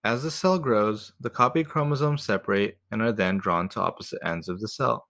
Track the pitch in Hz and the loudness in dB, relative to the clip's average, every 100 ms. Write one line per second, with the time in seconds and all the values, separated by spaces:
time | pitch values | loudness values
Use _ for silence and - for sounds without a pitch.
0 | 107 120 151 - 185 185 139 107 107 107 | 0 -2 -4 0 2 2 4 4 4 0
1 | - _ 123 - 123 165 156 160 147 143 | -8 _ -8 2 2 2 0 -2 0 0
2 | 147 147 - 98 - 101 101 - _ 107 | 0 0 0 -2 2 2 2 -4 _ -2
3 | 117 107 92 95 95 85 92 - 90 - | 0 2 0 2 0 0 0 -2 -2 -4
4 | - - 82 85 82 90 107 - 131 113 | -12 -6 -4 -6 -6 -6 -6 -2 -2 -2